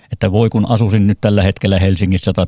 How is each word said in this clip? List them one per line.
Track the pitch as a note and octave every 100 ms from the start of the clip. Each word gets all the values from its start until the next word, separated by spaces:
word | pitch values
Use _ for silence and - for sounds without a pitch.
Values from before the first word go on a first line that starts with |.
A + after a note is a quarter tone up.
| -
että | - F#2
voi | G#2 A2+
kun | A2 G#2
asuisin | A2 A2 G#2+ G2+
nyt | G2+
tällä | G#2+ G2+
hetkellä | F#2+ - G2 F#2+
Helsingissä | F#2+ F2+ F#2 F#2 -
tai | F#2